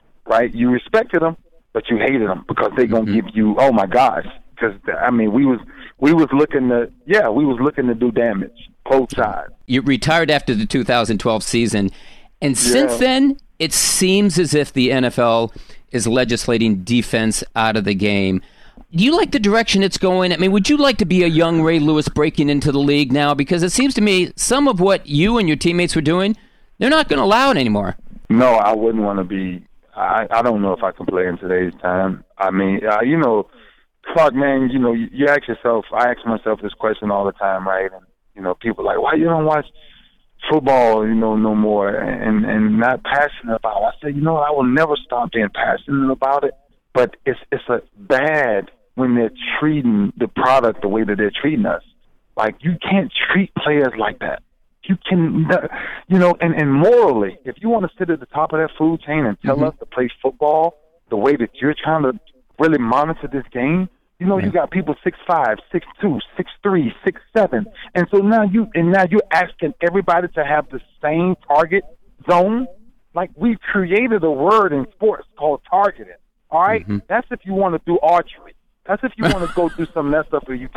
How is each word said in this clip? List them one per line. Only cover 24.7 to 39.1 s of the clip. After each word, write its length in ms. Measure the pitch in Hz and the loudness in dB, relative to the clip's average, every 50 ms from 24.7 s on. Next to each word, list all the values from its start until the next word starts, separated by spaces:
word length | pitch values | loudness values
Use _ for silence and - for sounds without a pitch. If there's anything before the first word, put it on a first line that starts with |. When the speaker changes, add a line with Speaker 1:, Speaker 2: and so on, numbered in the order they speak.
| 220 170 | 2 2
Speaker 2:
what 260 | 185 196 190 - - | 2 2 2 0 -2
you 300 | - 147 147 180 220 240 | -2 0 2 2 2 2
and 100 | 226 190 | 2 2
your 80 | 156 151 | 0 0
teammates 380 | 135 - 170 175 175 175 - - | 0 0 0 0 0 -2 0 -2
were 60 | 165 | -2
doing, 340 | 143 151 170 185 196 208 214 - - _ _ _ - _ _ - | 0 0 0 0 0 -2 -2 -4 -10 _ _ _ -20 _ _ -2
they're 100 | 220 269 | 0 2
not 180 | 311 320 294 - | 2 2 2 0
gonna 140 | 294 269 220 | 0 0 2
allow 280 | 196 214 247 269 269 | 2 4 4 4 2
it 60 | 226 | 2
anymore. 380 | 143 127 110 104 104 101 107 - - - - - - - - | 2 0 0 0 0 -2 -4 -6 -8 -14 -18 -18 -14 -2 0
Speaker 1:
No, 260 | 113 120 127 127 113 | 2 4 6 6 4
I 180 | 110 101 107 110 | 4 4 2 2
wouldn't 300 | 107 113 113 110 110 104 | 2 0 0 0 0 -2
wanna 200 | 101 101 98 90 | -2 -2 -4 -4
be. 400 | 92 101 95 95 92 90 90 - - - - _ _ _ | -4 -6 -6 -6 -6 -8 -10 -14 -20 -20 -20 _ _ _
I, 300 | 101 95 92 101 113 107 - | -4 -2 0 0 -2 -2 0
I 100 | 113 117 | 0 0
don't 200 | 120 123 110 104 101 | 2 2 0 0 0
know 100 | 98 90 | -2 -2
if 100 | - 95 | -2 -4
I 80 | 92 | -4
can 140 | - - 92 | -6 -6 -6
play 220 | - 95 90 90 | -4 -2 -2 -2
in 100 | 92 87 | -2 -4
today's 360 | - 95 90 92 90 92 87 - - | -6 -4 -2 -2 -2 -2 -2 -4 -6
time. 420 | - 90 90 92 95 95 95 - - _ _ | -4 -2 -2 0 -2 -2 -4 -8 -14 _ _
I 120 | - 98 95 | -4 -2 -2
mean, 300 | 95 98 95 95 98 - 104 | 0 0 0 0 -2 -2 0
uh, 160 | 107 104 107 | 0 0 0
you 160 | 117 135 160 | 2 2 2
know, 320 | 165 147 117 110 104 95 - _ - - - _ _ _ _ _ _ _ - - | 2 2 2 2 0 -2 -4 _ -20 -20 -20 _ _ _ _ _ _ _ -2 2
Clark, 200 | 165 156 143 117 | 4 4 4 2
man, 340 | 135 143 139 139 131 131 123 | 2 0 0 2 0 0 0
you 80 | 131 131 | 0 0
know, 140 | 123 120 113 | 2 2 0
you, 140 | 117 117 - | 0 -2 -4
you 160 | - 131 143 | -2 0 2
ask 200 | 143 143 143 - | 2 2 2 0
yourself, 380 | 120 110 - - 120 117 107 - - - | -4 -8 -2 0 0 0 0 -2 -2 -2
I 180 | 110 120 123 | 0 0 0
ask 140 | 117 - - | 0 -2 -4
myself 360 | 117 113 104 - 110 107 101 | -4 -4 -2 -2 -2 -2 -2
this 120 | 107 101 - | -4 -8 -6
question 380 | - - 110 107 - 107 104 | -4 -2 -2 -2 -2 -2 -2
all 140 | 101 101 101 | -2 0 0
the 80 | 98 - | -2 -2
time, 340 | - 101 98 95 95 95 | -2 -2 -2 -2 -2 -2
right? 240 | 95 95 95 95 92 | -2 -2 -2 -2 -4
And, 120 | 95 92 - _ _ _ _ _ _ | -8 -12 -20 _ _ _ _ _ _
you 60 | 104 | -8
know, 120 | 95 90 90 | -6 -6 -6
people 300 | - - 117 98 - - | -4 -4 -6 -4 -4 -4
like, 160 | 98 92 - | -4 -2 -2
"Why 140 | 113 143 | -2 0